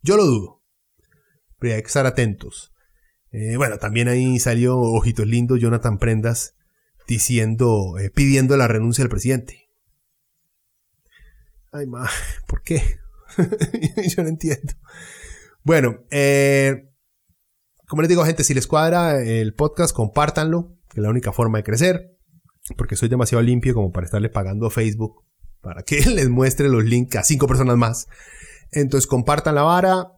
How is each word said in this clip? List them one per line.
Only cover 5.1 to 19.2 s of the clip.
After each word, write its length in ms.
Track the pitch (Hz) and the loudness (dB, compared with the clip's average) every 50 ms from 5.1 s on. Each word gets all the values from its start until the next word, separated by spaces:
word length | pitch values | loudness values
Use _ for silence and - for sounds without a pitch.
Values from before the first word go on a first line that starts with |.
| 110 - 107 | 0 0 0
Lindos, 340 | 107 113 120 120 120 131 123 | 0 0 0 2 2 2 2
Jonathan 380 | 120 117 117 117 - 120 107 98 | 2 2 0 0 0 -2 -2 0
Prendas, 580 | - 117 113 110 107 117 117 - - - _ _ _ _ _ _ _ _ _ _ _ | 0 0 0 0 0 -2 -4 -4 -6 -10 _ _ _ _ _ _ _ _ _ _ _
diciendo, 920 | - 120 110 - - 127 117 110 110 113 113 127 120 113 104 98 92 82 92 | -4 -2 -2 0 0 0 0 0 0 0 2 2 2 2 2 0 -4 -6 -6
eh, 120 | 98 95 | -6 -2
pidiendo 460 | _ - 143 135 139 139 131 127 139 | _ 2 4 4 4 4 4 4 4
la 120 | 131 127 117 | 4 4 4
renuncia 340 | 113 110 110 120 117 - | 2 2 0 0 0 0
del 80 | 131 117 | 0 0
presidente. 600 | 107 98 - 120 131 123 123 - - - _ _ _ _ _ _ _ _ _ _ _ _ _ _ _ _ _ _ _ _ _ _ _ _ _ _ _ _ _ _ _ _ - - _ - _ _ _ _ _ _ | -2 -2 -2 -2 -2 -2 -4 -10 -20 -20 _ _ _ _ _ _ _ _ _ _ _ _ _ _ _ _ _ _ _ _ _ _ _ _ _ _ _ _ _ _ _ _ -20 -20 _ -20 _ _ _ _ _ _
Ay, 140 | - 147 143 | -12 -12 -10
ma, 220 | 131 120 120 127 - - - - - - - - | -10 -10 -8 -8 -8 -8 -8 -8 -8 -10 -10 -8
¿por 160 | - - - | -6 -6 -6
qué? 360 | - - 165 143 - - - - - - - - _ - - | -4 -2 -2 0 0 0 -2 -4 -10 -20 -20 -20 _ -10 -2
<laughs> 800 | - 175 180 214 208 - - - 233 156 151 - - 196 170 - | -2 -2 -2 0 -4 -4 -4 -4 -4 -4 -4 -4 -2 -4 -2 -2
Yo 60 | - | -2
no 60 | 170 160 | -4 -4
entiendo. 460 | 165 160 - 160 143 - - 143 - - - - - - - - - - - - - - - - _ _ | -4 -4 -4 -4 -4 -4 -6 -10 -12 -12 -14 -20 -20 -20 -20 -20 -20 -20 -20 -20 -20 -20 -20 -20 _ _
Bueno, 420 | _ 147 165 156 135 123 110 - - _ | _ 2 2 4 4 0 -2 -4 -12 _
eh, 800 | - 143 139 139 139 139 139 139 139 139 135 135 135 131 - _ _ _ _ _ _ _ _ _ _ _ _ _ _ _ _ _ _ _ _ | -2 0 2 4 4 4 4 4 4 4 2 2 0 -2 -8 _ _ _ _ _ _ _ _ _ _ _ _ _ _ _ _ _ _ _ _
como 160 | _ - 151 | _ -2 0
les 60 | 160 165 | 2 4
digo, 160 | 180 175 160 | 4 4 4
gente, 200 | 160 165 160 143 | 2 0 0 0
si 100 | - 135 | 0 0
les 120 | 131 123 | 0 0
cuadra 560 | - - 151 160 165 175 175 170 165 151 139 | 0 0 2 2 4 2 2 2 2 2 0